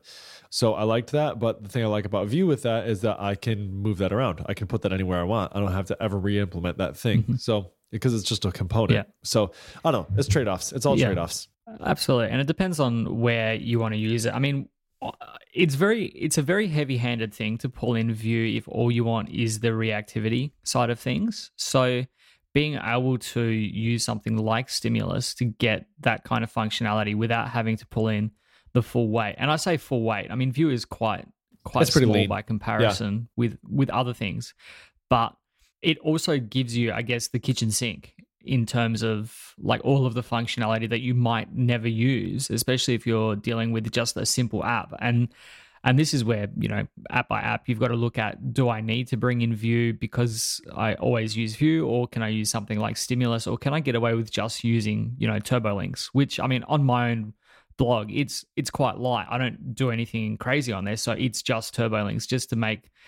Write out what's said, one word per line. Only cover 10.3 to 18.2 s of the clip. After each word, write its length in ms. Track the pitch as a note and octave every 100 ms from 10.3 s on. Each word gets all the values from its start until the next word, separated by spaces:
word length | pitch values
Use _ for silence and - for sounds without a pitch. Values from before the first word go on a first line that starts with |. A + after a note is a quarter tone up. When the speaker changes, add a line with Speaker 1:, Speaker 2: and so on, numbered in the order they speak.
| D#3+ G#2+ F#2 -
Speaker 1:
It's 140 | C3+ C#3+
all 120 | C#3
Speaker 2:
Yeah. 80 | A#2+
Speaker 1:
trade-offs. 420 | F2+ E2+ - - _ - -
Speaker 2:
Absolutely. 500 | - - - B2+ A2
And 100 | B2
it 60 | C#3+
depends 340 | D#3+ F#3+ D#3
on 400 | B2+ A#2 A2 A#2
where 340 | A#2+ A#2 A2
you 240 | A2+ A2+ A#2
wanna 180 | A2 G#2+
use 280 | A2 A#2 A2
it. 80 |
I 40 | A2+
mean, 300 | C#3 C#3 - _ _ - C4 - - - _
it's 220 | - E3+
very, 320 | C3+ G3 A3+ F#3
it's 320 | - D3+ D#3+
a 40 |
very 260 | C#3 F#3+ G#3
heavy-handed 640 | D3+ C3+ B2 B2 A#2 A2
thing 240 | - G#2+ A#2
to 100 | B2+
pull 260 | - A#2
in 180 | A#2 A2+
Vue 440 | A2